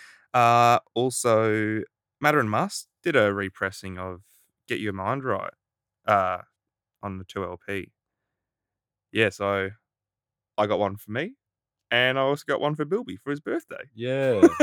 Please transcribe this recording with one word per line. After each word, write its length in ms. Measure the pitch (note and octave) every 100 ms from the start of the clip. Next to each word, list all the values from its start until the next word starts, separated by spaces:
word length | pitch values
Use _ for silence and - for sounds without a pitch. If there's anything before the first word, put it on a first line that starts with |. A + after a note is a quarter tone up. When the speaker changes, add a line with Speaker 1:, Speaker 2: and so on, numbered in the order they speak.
| - - _
Speaker 1:
Uh, 460 | B2+ A#2+ A#2+ A#2+ A#2+ -
also, 880 | A#2 B2+ - A#2+ A2 A2 G#2+ G#2+ A2 - _ _ _
Matter 200 | D3 D3+
and 100 | A2
Must 380 | G#2+ G3 - - _
did 120 | F3 C#3+
a 180 | G#2+
repressing 640 | G2+ F#2+ - F#2+ - F#2+ F#2
of 240 | F#2 F#2 _ _ _ _ -
Get 120 | A#2+
Your 140 | G#2
Mind 300 | G2 F#2+ C3+
Right, 300 | C3 G2 - - _ _ _ _ -
uh, 340 | G2+ F#2 F2+ - _ _ _ _ _
on 160 | G#2 F#2+
the 60 |
two 200 | F2+ G2+
L 160 | F2+ F2+ -
P. 260 | G2 - _ _ _ _ _ _ _ _ _ _ _ _
Yeah, 180 | G#2+ A2
so 400 | - G2+ G2 F#2+ G#2+ _ _ _ _ _ _ _ -
I 100 | G#2
got 120 | G2+
one 180 | G2+ G2+
for 140 | -
me, 240 | A2+ F#3 C4+ _ _ _ _ -
and 300 | A#2+ B2+ C3+
I 20 |
also 220 | C3+ C#3+ -
got 120 | -
one 160 | D3 D#3
for 100 | D3
Bilby 300 | G3+ B3+ F#2
for 120 | C#3
his 80 | C#3+
birthday. 440 | - E4 - - - A2
Speaker 2:
Yeah, 460 | B2 C3+ C3+ A2 D#4 C6+